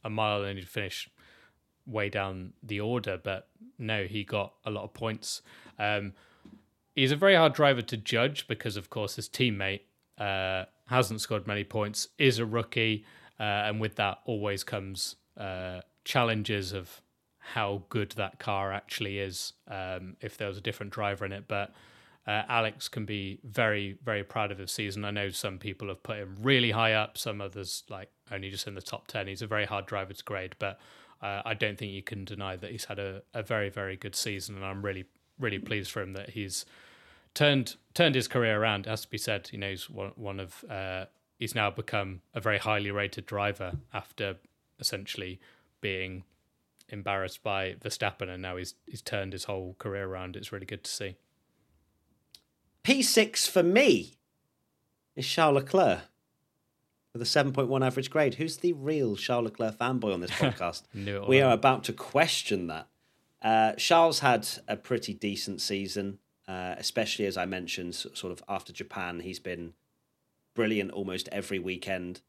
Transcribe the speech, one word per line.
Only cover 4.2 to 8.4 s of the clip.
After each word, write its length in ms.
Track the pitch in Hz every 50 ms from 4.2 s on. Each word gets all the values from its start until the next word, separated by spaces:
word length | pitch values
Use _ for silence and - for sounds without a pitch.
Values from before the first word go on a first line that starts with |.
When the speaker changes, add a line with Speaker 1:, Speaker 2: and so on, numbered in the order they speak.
| 101
Speaker 1:
got 300 | - - 104 101 - _ _ _
a 60 | -
lot 140 | 107 101 98
of 100 | 107 _
points. 480 | - 120 113 107 - - - - - _ - - - - - - -
Um, 360 | 104 104 107 104 101 98 95 _ - _ _ _ _ - - - _ _ _ _ _ _ _
he's 180 | - 135 127
a 40 | 147
very 180 | 147 190 196 196
hard 180 | 170 165 156
driver 300 | 131 - 151 143 135 120
to 140 | 113 - - 110
judge 500 | 101 - - 113 120 131 147 -